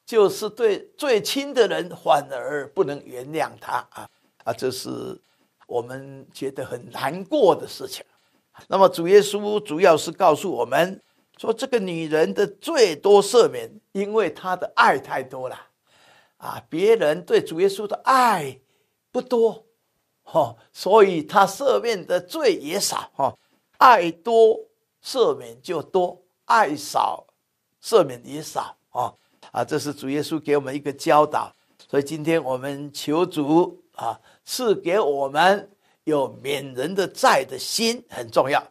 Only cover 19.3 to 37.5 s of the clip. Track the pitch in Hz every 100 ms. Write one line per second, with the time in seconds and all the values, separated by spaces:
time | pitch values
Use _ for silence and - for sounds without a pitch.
19.3 | 240 226 - _ _ _ _ _ _ -
20.3 | 165 127 113 _ - 185 220 202 170 147
21.3 | 202 190 - 277 208 226 208 - 180 175
22.3 | 320 277 160 139 196 - - - - 131
23.3 | - _ _ _ - 262 220 175 170 233
24.3 | 226 220 - - _ _ _ - 262 196
25.3 | 135 120 117 - 165 - 190 180 - _
26.3 | _ - 233 170 147 - - 107 - -
27.3 | _ _ _ _ _ - 220 143 123 123
28.3 | 147 151 135 113 - _ 123 117 - _
29.3 | _ - - 117 151 147 139 135 147 143
30.3 | 160 147 147 131 143 143 139 165 147 151
31.3 | 120 107 - _ _ _ 139 139 160 151
32.3 | 165 131 131 135 139 147 - - 156 180
33.3 | 156 143 160 185 - _ - 117 110 _
34.3 | _ - - 247 156 170 196 151 139 139
35.3 | 143 180 202 - _ _ _ - 151 127
36.3 | 117 127 143 139 127 147 190 180 - 254
37.3 | 170 127